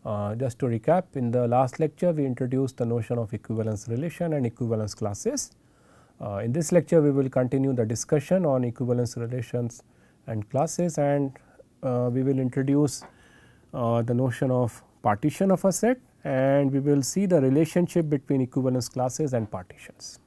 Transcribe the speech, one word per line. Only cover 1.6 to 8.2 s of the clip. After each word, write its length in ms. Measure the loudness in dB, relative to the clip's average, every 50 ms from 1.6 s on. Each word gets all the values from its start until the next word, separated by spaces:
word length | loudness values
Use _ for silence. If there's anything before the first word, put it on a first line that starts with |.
| 2 2 0 -2
lecture 320 | -2 -2 -2 0 0 0
we 140 | 2 2 0
introduced 520 | -2 0 -2 -2 0 0 0 -2 -2 -2
the 80 | -4 -2
notion 320 | -2 0 -2 -2 -2 -4 -4
of 120 | -4 -4
equivalence 560 | -8 -10 -6 -4 -4 -2 -2 -2 -4 -4 -6
relation 460 | -6 -4 -4 -4 -6 -4 -4 -4 -2 0
and 100 | 0 -2
equivalence 520 | -2 -2 -4 -2 -2 -2 -2 -2 -6 -6
classes. 560 | -6 -6 -6 -6 -4 -4 -4 -4 -4 -8 -8 _ _ _ _ _ _ _ _ _ -20 _ _ _ _
Uh, 180 | -10 -6 -6
in 140 | -4 -2 -2
this 200 | -2 -2 0 4
lecture 280 | 2 2 4 6 4 6
we 120 | 6 6
will 180 | 4 2 0 2
continue 440 | 0 0 0 2 0 0 0 0 2
the 120 | 0 0
discussion 580 | -2 -2 -6 -2 0 0 -2